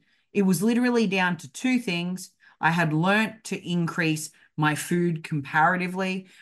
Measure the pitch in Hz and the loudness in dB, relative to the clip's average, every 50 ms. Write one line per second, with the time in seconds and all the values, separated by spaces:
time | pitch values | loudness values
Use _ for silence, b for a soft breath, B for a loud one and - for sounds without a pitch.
0 | _ _ _ _ _ _ - 202 202 185 185 156 190 226 240 233 247 247 240 233 | _ _ _ _ _ _ 0 2 2 4 4 2 2 2 2 2 2 2 2 2
1 | 226 190 190 190 185 180 185 185 - - - - - 254 254 247 240 - 175 175 | 2 2 2 0 0 0 -2 -4 -8 -14 -12 -4 -2 0 0 0 0 0 -4 -2
2 | 175 180 185 180 - - b b b b b b - 156 165 175 170 156 151 156 | -4 -4 -6 -8 -10 -14 b b b b b b 0 0 2 2 2 2 2 2
3 | 165 190 202 214 220 202 - - - - 196 - - 165 175 175 170 160 - - | 2 2 2 2 2 0 -4 -10 -10 -10 -10 -8 -6 -4 -2 -2 -2 -2 -2 -2
4 | 170 160 156 156 156 - b b b b b - 156 151 147 147 - - 175 175 | 0 0 0 -2 -4 -10 b b b b b 0 0 0 0 0 -2 -2 0 0
5 | 175 175 165 160 - - 160 147 135 - - 156 156 175 185 180 180 180 180 185 | 2 0 -2 -2 -6 -6 -6 -6 -4 -2 2 4 4 4 2 0 -2 -4 -4 -4
6 | 190 190 185 196 190 b b b | -4 -4 -4 -6 -8 b b b